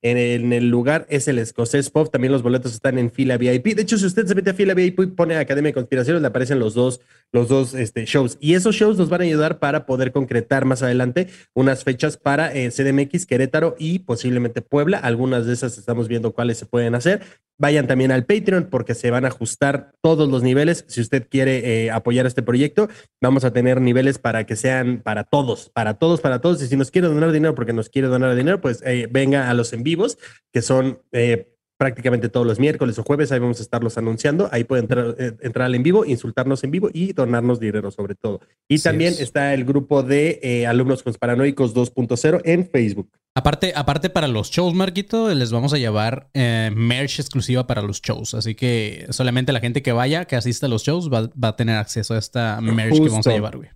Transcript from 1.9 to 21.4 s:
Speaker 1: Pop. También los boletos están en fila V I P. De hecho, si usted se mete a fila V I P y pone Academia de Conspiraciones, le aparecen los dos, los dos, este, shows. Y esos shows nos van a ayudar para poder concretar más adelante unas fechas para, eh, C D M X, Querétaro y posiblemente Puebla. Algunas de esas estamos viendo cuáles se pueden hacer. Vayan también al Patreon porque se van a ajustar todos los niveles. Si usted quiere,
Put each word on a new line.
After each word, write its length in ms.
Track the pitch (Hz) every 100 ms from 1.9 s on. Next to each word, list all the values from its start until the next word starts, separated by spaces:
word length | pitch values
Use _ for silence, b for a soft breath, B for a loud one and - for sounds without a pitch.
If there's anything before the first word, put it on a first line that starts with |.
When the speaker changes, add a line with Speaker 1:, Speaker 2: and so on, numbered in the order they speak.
Speaker 1:
Pop. 180 | - 156
También 220 | 135 127
los 140 | 135
boletos 280 | 120 127 123
están 260 | 113 135 127
en 100 | 120
fila 240 | - 131
V 180 | 123 123
I 60 | 127
P. 160 | 202
De 80 | 214
hecho, 160 | 214 220
si 80 | 190
usted 200 | 180 190
se 80 | 190
mete 140 | 196
a 40 |
fila 200 | 190 196
V 100 | 185
I 60 | 180
P 100 | 185
y 40 | 185
pone 280 | 185 170 160
Academia 340 | 143 139 147
de 40 |
Conspiraciones, 480 | 135 117 127 123 170
le 60 | 143
aparecen 320 | 120 123 139
los 140 | 110
dos, 260 | 110 123 127 b b b
los 160 | 120 117
dos, 260 | 135 131
este, 300 | 131 113 -
shows. 340 | 110 147 127 -
Y 140 | 147
esos 220 | 180 185 214
shows 200 | 214 202
nos 120 | 165
van 140 | 175
a 20 |
ayudar 340 | 180 151 156 156
para 280 | 147 151 139
poder 260 | 131 127
concretar 540 | 135 131 120 110 139 131
más 180 | 127
adelante 420 | 131 123 123 123 180 B B
unas 300 | - 135 131
fechas 340 | - 127 151 147
para, 380 | - 143 156
eh, 160 | 139 123
C 140 | -
D 60 | 139
M 120 | 135
X, 240 | 139 175 -
Querétaro 480 | 123 113 156 165 165
y 220 | 156 180
posiblemente 640 | - 117 127 123 120 120
Puebla. 360 | - 143 147 196
Algunas 480 | 127 117 131 127 117
de 60 |
esas 240 | 120 127 104
estamos 280 | 101 117 113
viendo 240 | 117 113
cuáles 260 | 107 120 113
se 80 | -
pueden 280 | 120 117
hacer. 280 | 117 131 208 B B _ _
Vayan 280 | 143 151 127
también 240 | 127 131
al 140 | 131
Patreon 440 | 123 208 - 185 -
porque 240 | 127 117
se 160 | 117 123
van 160 | 120 131
a 20 |
ajustar 640 | 123 113 - 139 139 - _
todos 300 | 160 160 147
los 120 | 131
niveles. 440 | 123 131 151 170 -
Si 140 | -
usted 240 | 117 135 120
quiere, 560 | 135